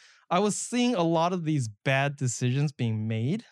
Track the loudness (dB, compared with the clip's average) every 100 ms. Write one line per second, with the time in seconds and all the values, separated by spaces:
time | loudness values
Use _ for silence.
0 | -16 -18 -2 0 2 -2 -4 0 2 2
1 | 2 2 2 0 0 0 -2 -4 -2 0
2 | 0 -2 -4 -2 0 0 0 -2 -2 -2
3 | -2 -2 -2 -2 -6